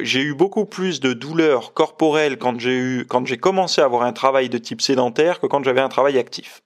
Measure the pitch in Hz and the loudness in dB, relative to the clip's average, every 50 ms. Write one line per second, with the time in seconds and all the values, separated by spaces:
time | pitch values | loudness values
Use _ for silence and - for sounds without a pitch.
0 | - 113 113 131 139 151 143 135 175 196 - 220 208 208 - - 185 185 165 131 | -2 -2 -2 -2 -2 -2 0 0 0 0 0 -2 -4 -4 -4 -6 -4 -4 -4 -2
1 | 131 131 123 113 120 147 160 165 160 151 139 120 110 - - - 160 151 - - | -2 -2 -2 -2 -8 -6 -2 2 2 4 4 2 0 -4 -2 -2 -2 0 0 0
2 | 160 156 147 156 151 147 131 123 - 127 120 120 117 127 127 127 127 127 127 123 | 0 2 2 2 0 0 -2 -2 -4 -4 -4 -2 -2 -2 0 0 0 -2 -4 -4
3 | 123 127 123 127 127 123 131 117 117 180 190 190 185 170 - - 151 131 120 120 | -4 -2 -2 -2 0 -2 -4 0 0 0 2 2 0 0 2 2 2 4 4 2
4 | 123 123 113 - - 135 135 135 131 123 123 117 113 - - 113 - - 139 127 | 0 0 -2 0 0 2 2 2 0 0 -4 -6 -6 -8 -10 -4 0 0 2 2
5 | 123 120 113 - 151 170 175 - - 135 - 143 131 135 123 131 135 127 - - | 2 0 2 0 0 0 0 -2 -2 -2 -2 0 0 2 2 2 2 0 2 2
6 | 131 143 139 127 113 - - - - - - - _ | 2 2 2 0 -2 -2 -8 -16 -16 -18 -20 -20 _